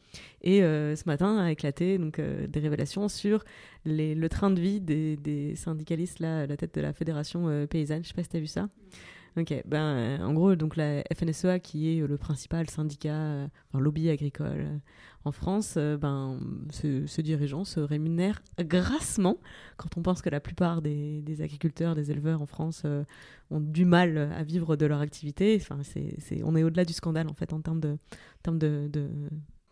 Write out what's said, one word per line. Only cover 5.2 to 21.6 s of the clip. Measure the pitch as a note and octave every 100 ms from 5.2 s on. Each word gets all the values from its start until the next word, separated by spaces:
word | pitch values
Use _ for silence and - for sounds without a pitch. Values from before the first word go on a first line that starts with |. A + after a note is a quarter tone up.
| D3 D3 D3 -
syndicalistes | - D#3 D#3 D#3+ F3 -
là, | E3 D#3+
à | C#3+
la | C#3+
tête | D#3+
de | D#3
la | D3
fédération, | C#3+ D#3+ D3+ D3+ F3 E3+
euh, | D3 D3
paysanne. | E3 D3 D#3
Je | E3+
sais |
pas | -
si | E3
t'as | E3+
vu | D#3
ça. | - G3+ - - - - - - -
Ok, | E3 C3+ -
ben, | D3+
euh, | D#3 C3+ A#2 C#3+
en | G2
gros, | D#3 F#3+
donc | F3+ D#3 E3
la | D3 C#3+ -
F | -
N | E3+
S | D#3
E | F#3
A, | F3+
qui | - D#3 D#3
est, | E3
euh, | C#3+
le | C#3+
principal | - C#3+ - E3 D#3+
syndicat, | - D3+ D3 D3+ D3+
euh, | D#3 C#3+ C#3+ - _
enfin, | C3+
lobby | C#3+ D3+ E3
agricole, | D3 C#3+ - C#3+ D3
euh, | D3 D3 - - - -
en | C#3+
France, | - F3+ G3+ G#3 E3
euh, | D3 D3
ben, | D3 C#3 C3+ B2+ - - D3+
ce, | C#3+ D3+ C3+ C#3+
ce | -
dirigeant | D#3 D#3 C#3+ C#3+
se | G3 -
rémunère | C#3+ D3+ D#3+ E3 F#3+ G#3+ - -
grassement | E3 F3+ F3+ D4 - - F#3 E4+ - - - -
quand | - -
on |
pense | E3+ F3+
que | -
la | C#3+
plupart | - E3+ F3 E3
des, | D3+ D3 D3 D3+
des | D3 D3+
agriculteurs, | D3+ C#3+